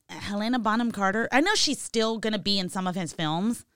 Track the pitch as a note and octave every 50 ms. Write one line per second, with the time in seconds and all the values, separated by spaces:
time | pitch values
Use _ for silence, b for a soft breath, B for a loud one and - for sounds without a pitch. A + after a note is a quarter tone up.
0 | _ _ - - - - G3+ G3+ G#3 A3+ B3 B3+ G#3+ G#3+ G#3 A3+ A#3+ A#3 G#3 G3+
1 | G3+ F#3+ G3 A3 A3+ - - B3+ D4+ F#4+ A4 - - - C#4 - - - - A#3+
2 | A3 A3+ A3+ A3+ - A3 G#3+ G#3+ D#3+ G3 G3+ G3 F#3 F3+ - G3 F#3 F#3 F3+ F#3+
3 | F3+ D#3+ - - E3+ D3+ D#3 E3+ F#3+ A3 A#3+ - - _ _